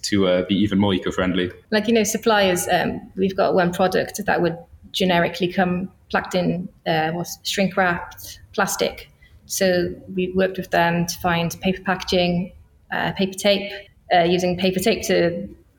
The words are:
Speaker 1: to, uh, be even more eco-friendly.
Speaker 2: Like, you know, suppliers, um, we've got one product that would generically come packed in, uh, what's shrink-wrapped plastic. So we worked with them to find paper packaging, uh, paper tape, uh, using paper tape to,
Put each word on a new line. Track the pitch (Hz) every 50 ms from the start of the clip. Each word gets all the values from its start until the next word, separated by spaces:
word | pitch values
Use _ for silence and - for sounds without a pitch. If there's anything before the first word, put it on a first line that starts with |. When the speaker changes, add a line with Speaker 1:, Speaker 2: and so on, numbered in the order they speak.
| -
Speaker 1:
to, | - 107 101 95 90
uh, | 90 90 92
be | - 101
even | 95 104 104 101 98
more | 104 101 95
eco-friendly. | 87 - 90 87 - 92 92 87 92 90 90 - - - _
Speaker 2:
Like, | - 214 208 233
you | 233
know, | 226 214
suppliers, | 202 - 208 - 226 220 208 202 185 180 175 180 -
um, | 180 165 156 - - - - - -
we've | 190 190 190 190
got | - - - 156
one | 185 175 175 175
product | - 190 185 185 170 - - - - 202
that | - 160 165
would | 175 170 165 - - - - - - -
generically | - - 196 185 180 170 170 170 170 - 190 175
come | 180 - 185 180 180 180 196 - - _ _ _
packed | - 190 - - -
in, | 185 175 170 170 175 185 - - _ _
uh, | 180 165 160 156 160
what's | 165 175 175 - - - -
shrink-wrapped | - - - 196 180 - - 190 180 175 175 - - - - - - - - - - -
plastic. | - 196 190 - - - - - - - - _ _ - - - - -
So | - - - 196 185 180 180 175 175 180 - - - 190
we | 185 185 180
worked | 180 185 190 185 190 -
with | 180 -
them | - 175 170 170 170 170 170 170
to | - -
find | - 180 170 170 170 165 - -
paper | - 190 185 185
packaging, | - - 185 185 - - 196 180 175 175 175 175 185 214 - - - _ _ _ _ _
uh, | 190 - - 170 160
paper | - 196 190 190
tape, | - - 208 202 190 196 - - - - - _ _ _ - 185
uh, | 180
using | 170 170 175 175 180 180 175 175
paper | 185 185 180 185
tape | - 226 202 - -
to, | - 190 175 170 170 170 175 196 - - - _ _ _